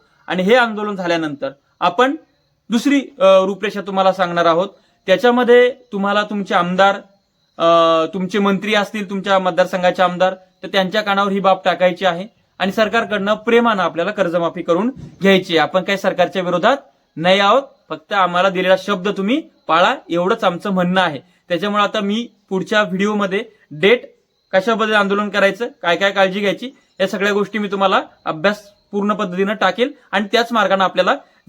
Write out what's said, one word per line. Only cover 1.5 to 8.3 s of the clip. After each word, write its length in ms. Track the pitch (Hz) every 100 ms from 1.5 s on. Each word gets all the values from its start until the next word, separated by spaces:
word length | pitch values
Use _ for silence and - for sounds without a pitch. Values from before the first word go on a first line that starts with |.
| - _ _
आपण 360 | 180 175 262 320 - _ _ _ -
दुसरी, 300 | 226 285 277 - -
अ, 40 |
रूपरेषा 580 | 190 190 190 196 214 208
तुम्हाला 320 | 190 196 190
सांगणार 320 | 190 175 170 170
आहोत. 240 | 165 202 - _ _ -
त्याच्यामध्ये 640 | 185 247 247 240 247 247
तुम्हाला 540 | 262 _ 202 196 208
तुमचे 320 | 208 208 190 202
आमदार 400 | 175 185 196 196 - _ _ _ _ -
अ, 80 | 165 165 165 165 160
तुमचे 260 | 190 185